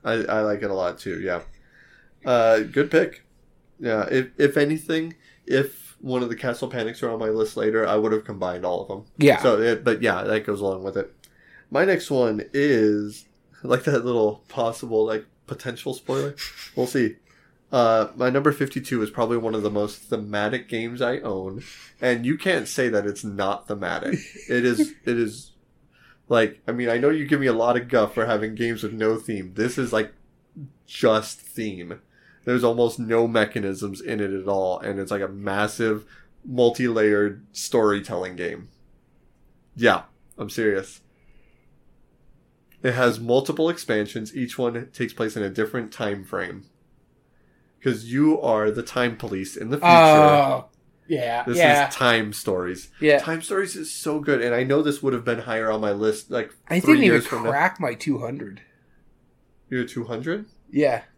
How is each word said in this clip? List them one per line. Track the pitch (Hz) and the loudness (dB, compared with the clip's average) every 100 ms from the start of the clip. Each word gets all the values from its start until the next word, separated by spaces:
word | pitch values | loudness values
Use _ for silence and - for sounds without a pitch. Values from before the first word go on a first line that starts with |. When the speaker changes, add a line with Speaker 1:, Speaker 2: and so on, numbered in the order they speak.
Speaker 1:
I, | - | -2
I | 113 - 110 | -2 0 0
like | 107 104 | 0 -2
it | 101 | -2
a | |
lot, | 95 90 87 | -2 -2 -4
too, | 98 87 | -8 -6
yeah. | 92 87 - - _ _ - _ _ _ | -4 -4 -6 -20 _ _ -20 _ _ _
Uh, | - 123 113 113 | 0 4 6 4
good | 104 139 147 | 4 0 2
pick. | 160 185 - _ _ _ _ _ _ | 0 -2 -6 _ _ _ _ _ _
Yeah, | 123 110 101 | -2 -2 0
if, | 131 127 - | 0 -2 0
if | 143 147 | 2 2
anything, | 147 156 - 160 165 170 _ _ - | 0 -2 -2 -4 -4 -12 _ _ -2
if | 131 139 - - _ | 0 0 -8 -20 _
one | 131 127 | -4 -4
of | 120 | -4
the | |
Castle | 113 131 120 123 | -4 -6 -4 -6
Panics | 123 113 117 | -4 -6 -6
are | 123 | -6
on | 113 | -2
my | 110 | -2
list | 110 107 - | 0 -2 0
later, | 110 110 101 | 0 2 2
I | |
would | 107 107 | 2 2
have | 107 | -2
combined | 107 98 92 90 | -4 -6 -6 -4
all | 90 90 | -4 -4
of | 95 | -6
them. | 95 - - | -12 -12 4
Speaker 2:
Yeah. | 143 131 | 6 6
Speaker 1:
So, | 131 107 | 4 4
it, | 117 113 | 2 2
but | 131 110 | 0 2
yeah, | 113 90 | 0 0
that | 104 107 | -2 -2
goes | 107 101 | -2 -4
along | 98 95 | -2 -4
with | 95 95 | -4 -6
it. | - _ _ _ _ - _ | -6 _ _ _ _ -20 _
My | 139 | 0
next | 190 175 - | 2 0 0
one | 139 117 107 - | 2 2 0 -2
is, | 135 143 120 107 104 104 110 _ _ _ _ | 0 4 4 4 2 -4 -12 _ _ _ _
I | 135 | -2
like | 127 | 0
that | 151 139 | 2 0
little | 120 120 107 107 _ | 0 2 0 -2 _
possible, | - 117 117 120 110 110 | -4 -4 -4 -2 0 0
like, | 110 107 _ - | -2 -8 _ -14
potential | 143 131 120 143 | -10 -10 -8 -10
spoiler. | 127 - 135 143 143 - - - | -10 -6 -4 -4 -8 -14 -14 -10
We'll | - 123 | -4 -2
see. | 139 110 - _ _ _ _ _ | 0 0 -2 _ _ _ _ _
Uh, | 131 117 113 104 - | 2 4 4 0 -2
my | 127 | 0
number | 135 147 | 2 2
fifty-two | 143 135 135 - 120 | 0 -4 -6 -4 -4
is | 107 | -2
probably | - 113 120 | -2 -2 0
one | 113 | -2
of | 110 | -2
the | 104 | -2
most | 104 104 - | -2 -4 -8
thematic | - 113 104 104 107 123 - | -8 -6 -4 -4 -2 -4 -6
games | 113 117 123 | -8 -6 -4
I | 123 127 | -2 -2
own, | 117 95 95 98 - - - _ | -4 -6 -6 -12 -16 -20 -20 _
and | 123 120 120 | 0 0 0
you | 160 | -2
can't | 190 165 107 | 0 -2 -2
say | - 127 | -2 0
that | 107 101 | 0 -2
it's | 101 | -6
not | 107 98 98 98 - | -10 -4 -2 -4 -8
thematic. | 104 90 82 - - - - - | -8 -6 -4 -4 -4 -6 -20 -4
It | 123 | 0
is, | 120 117 - - | 2 0 -2 -2
Speaker 2:
<laughs> | |
Speaker 1:
it | - 120 | -4 -2
is, | 110 113 - _ _ _ _ _ _ _ _ | -2 -6 -20 _ _ _ _ _ _ _ _
like, | 117 110 - - | 2 2 -2 -8
I | |
mean, | 123 120 | -4 0
I | 117 | 2
know | 143 | 2
you | 156 139 | 0 0
give | 147 | 2
me | 135 | 2
a | |
lot | 113 117 123 | 2 2 2
of | 120 | 2
guff | 123 104 | 2 2
for | - 113 | 0 0
having | 107 110 | 0 -2
games | 110 117 110 | -4 -4 -4
with | 107 | -6
no | 110 110 110 | 0 0 0
theme. | 117 104 92 | -4 -8 -6
This | 95 120 131 | -2 -2 -2
is, | 120 | -2
like, | 110 110 - _ _ _ - 143 _ _ | -2 -2 -10 _ _ _ -18 -18 _ _
just | - 120 110 107 - | 2 4 4 0 -14
theme. | - - 107 95 87 85 _ _ _ _ | -14 -8 -8 -8 -12 -14 _ _ _ _
There's | - 123 | -2 2
almost | 120 117 117 117 | 2 4 0 0
no | 113 113 117 | 0 2 4
mechanisms | 113 104 117 98 95 101 95 | 2 0 -2 -6 -6 -8 -8
in | - 107 | -8 -4
it | 101 | -4
at | 98 95 | -4 -2
all, | 98 92 90 | 0 0 -2
and | 107 98 | -6 -6
it's, | 95 | -6
like, | 101 | -4
a | 95 | -6
massive, | 98 101 98 107 - 113 107 - - _ _ | -6 -4 -2 -2 0 -2 -2 -8 -20 _ _
multi-layered | - 123 120 120 123 113 107 104 104 101 - | -8 4 4 4 0 4 4 4 0 -2 -16
storytelling | - - 123 107 101 101 90 92 90 | -12 -2 2 2 0 -4 -6 -6 -6
game. | 85 - - _ _ _ _ _ _ _ _ _ _ - | -8 -8 -16 _ _ _ _ _ _ _ _ _ _ 2
Yeah, | 117 90 - _ _ - | 2 2 -2 _ _ -12
I'm | 101 | -10
serious. | - 107 98 95 - _ _ _ - _ _ _ _ _ _ _ _ _ _ _ _ _ _ | -2 0 0 -6 -20 _ _ _ -20 _ _ _ _ _ _ _ _ _ _ _ _ _ _
It | 131 | -2
has | 120 123 113 | 2 2 2
multiple | 117 127 139 147 160 | 2 2 2 0 0
expansions. | 160 - 110 104 120 107 135 | -2 -2 -2 -2 -8 -10 -8
Each | 120 - | -8 -2
one | 123 117 - | -4 -4 -12
takes | - 117 | -8 -8
place | - 110 110 | -4 -6 -4
in | |
a | 98 | -4
different | 98 107 127 110 | -2 -2 -4 -8
time | - 107 101 | -6 -6 -6
frame. | 95 95 90 95 98 _ _ _ _ _ _ _ _ _ _ _ | -8 -8 -8 -12 -20 _ _ _ _ _ _ _ _ _ _ _
'Cause | 135 110 117 | -4 -4 -4
you | 127 156 156 | 2 2 2
are | 135 107 107 | 2 2 2
the | 110 | -2
time | 117 127 123 110 | -4 -2 -2 -4
police | 110 95 95 - | -8 -8 -8 -10
in | 113 | -6
the | 143 | 2
future. | 175 | 8
Speaker 2:
Oh, | 170 160 151 151 147 139 127 - _ _ _ - | 10 10 10 10 8 4 0 -6 _ _ _ -6
yeah, | 147 120 117 | -4 -2 -4
Speaker 1:
This | 123 120 | -2 4
Speaker 2:
yeah. | 156 147 139 | 6 6 2
Speaker 1:
is | |
Time | - 127 113 107 | 2 2 2 0
Stories. | 101 - 92 90 90 - - | -6 -4 -2 -4 -8 -14 0
Speaker 2:
Yeah. | 151 143 | 4 4
Speaker 1:
Time | 151 160 | 2 -6
Stories | - 196 190 | -4 -4 -4
is | 170 156 | -8 -10
so | - 160 151 | -8 -4 -4
good, | 143 131 | 0 0
and | 120 | 2
I | 120 | 0
know | 131 143 | 2 2
this | 147 143 | 0 -2
would | 139 | -2
have | 123 | -2
been | 120 117 | -2 -4
higher | 117 110 110 | -4 -4 -2
on | 107 | -2
my | 107 | -2
list, | 101 107 107 - | 0 0 -2 -6
like, | 120 - - - | -6 -6 -14 -2
Speaker 2:
I | 170 | 0
Speaker 1:
three | 285 | 6
Speaker 2:
didn't | 311 | 6
even | 220 117 | 6 4
Speaker 1:
years | - | 0
from | 120 | -4
now. | 113 | -2
Speaker 2:
crack | 139 170 - | 0 0 -2
my | 147 | -6
two | 117 156 123 | -4 -4 -4
hundred. | 120 139 196 - _ _ _ _ _ _ _ _ _ _ _ | -4 -8 -12 -16 _ _ _ _ _ _ _ _ _ _ _
Speaker 1:
You're | 127 | -6
two | 120 123 | -4 -8
hundred? | 117 113 147 180 214 _ _ | -8 -6 -6 -6 -8 _ _
Speaker 2:
Yeah. | 139 143 113 - | 0 0 0 -8